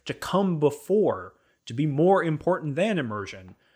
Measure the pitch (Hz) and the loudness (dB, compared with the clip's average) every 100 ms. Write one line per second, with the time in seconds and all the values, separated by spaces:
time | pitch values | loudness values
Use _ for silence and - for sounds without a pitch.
0 | - - - 185 196 160 147 147 - 208 | -10 -10 -2 0 2 2 0 0 0 2
1 | 160 95 90 _ _ _ - 117 151 139 | 2 0 -6 _ _ _ -10 -2 0 4
2 | 175 190 165 151 - 180 151 139 214 185 | 4 4 2 0 0 -2 -2 -2 0 0
3 | 123 107 95 98 92 - _ | -4 -6 -8 -12 -18 -20 _